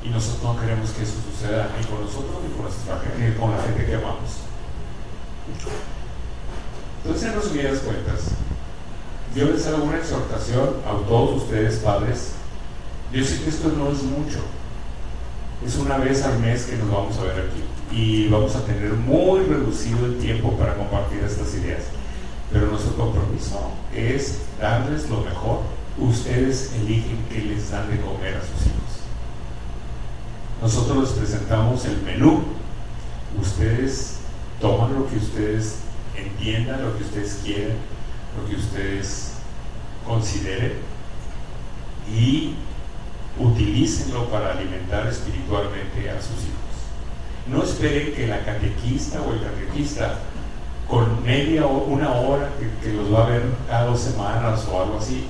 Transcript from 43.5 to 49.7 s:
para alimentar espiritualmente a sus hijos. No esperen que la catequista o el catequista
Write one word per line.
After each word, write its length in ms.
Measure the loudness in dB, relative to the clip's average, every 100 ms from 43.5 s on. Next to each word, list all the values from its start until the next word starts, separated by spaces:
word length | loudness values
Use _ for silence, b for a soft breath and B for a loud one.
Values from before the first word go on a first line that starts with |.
| 4 4 4 2 2 -2 -2 0
para 260 | 0 0
alimentar 560 | -2 -2 -4 -2 -2 0
espiritualmente 1040 | -2 -2 -4 -2 0 0 -4 -4 -2 -2
a 100 | -2
sus 220 | -4 -4
hijos. 160 | -2 -4 -4 -4 -4 -4 -6 -6 -6 -6 -2
No 160 | 0
esperen 500 | 0 2 2 2 0
que 140 | 0 0
la 180 | 0 -2
catequista 720 | 0 0 0 0 0 0 -2
o 120 | -2
el 80 | -2
catequista 800 | -2 -2 -2